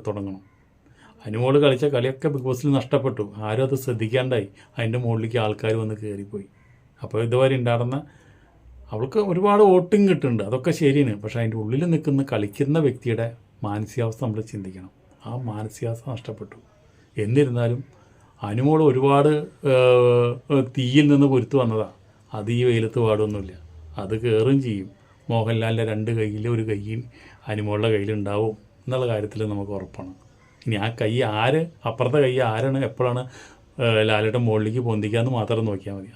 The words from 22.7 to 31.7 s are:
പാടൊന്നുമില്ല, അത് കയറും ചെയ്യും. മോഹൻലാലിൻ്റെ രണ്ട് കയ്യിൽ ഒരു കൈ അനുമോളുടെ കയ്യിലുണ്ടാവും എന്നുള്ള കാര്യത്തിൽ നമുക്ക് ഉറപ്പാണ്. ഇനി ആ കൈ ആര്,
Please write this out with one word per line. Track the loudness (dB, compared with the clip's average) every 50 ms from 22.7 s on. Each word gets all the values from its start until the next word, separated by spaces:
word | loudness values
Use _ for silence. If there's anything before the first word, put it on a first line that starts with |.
| 2 2 0 0 0 0 2
പാടൊന്നുമില്ല, | 2 2 2 0 0 -2 -4 -8 -10 -14 -18 -20 -20 -20 -20 -20 -16 -12 -10 -8
അത് | -6 -4 -2 0
കയറും | 2 2 4 4 4 4 2 2
ചെയ്യും. | 0 -4 -4 -6 -10 -14 _ _ _ _ _ _ -4
മോഹൻലാലിൻ്റെ | -2 0 0 0 0 0 0 0 0 0 -2 -2
രണ്ട് | -2 -2 -2 -2 -2 -2
കയ്യിൽ | -2 -2 -4 -4 -4 -2 -2
ഒരു | -2 -2 -2
കൈ | -4 -6 -6 -6 -8 -10 -10 -12 -16 -20 -20 -20 -20 -16 -10 -8
അനുമോളുടെ | -6 -4 -4 -2 -2 0 0 0 0
കയ്യിലുണ്ടാവും | 0 0 -2 -4 -4 -4 -4 -2 -2 -2 -2 -4 -6 -12 _ _ _ _
എന്നുള്ള | -6 -4 -2 -2 -2
കാര്യത്തിൽ | -2 -2 -4 -6 -6 -6 -6 -4 -4
നമുക്ക് | -6 -6 -8 -8 -10
ഉറപ്പാണ്. | -10 -12 -14 -14 -14 -14 -16 -20 _ -20 _ _ _ _ _ _ -6
ഇനി | -4 -2 -2 -2
ആ | -2 -2 -2
കൈ | -2 -2 0 0 0 0 0 0
ആര്, | 2 2 2 0 0 -4